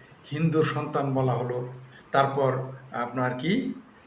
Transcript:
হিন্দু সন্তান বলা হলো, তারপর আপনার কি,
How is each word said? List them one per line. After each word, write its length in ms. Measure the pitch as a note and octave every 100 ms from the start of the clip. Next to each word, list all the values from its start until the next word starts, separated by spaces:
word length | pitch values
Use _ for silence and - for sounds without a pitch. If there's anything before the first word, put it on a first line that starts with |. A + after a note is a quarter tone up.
| - - -
হিন্দু 300 | D3 E3 D#3
সন্তান 520 | C#3+ C#3+ D3+ D3 C3+
বলা 180 | C3 C3
হলো, 360 | A#2+ B2 B2 - - - - -
তারপর 400 | C#3 C#3 C#3+ C3 B2 - - -
আপনার 420 | A#2 B2 B2+ B2
কি, 380 | B2+ D#3 A#3 - - - -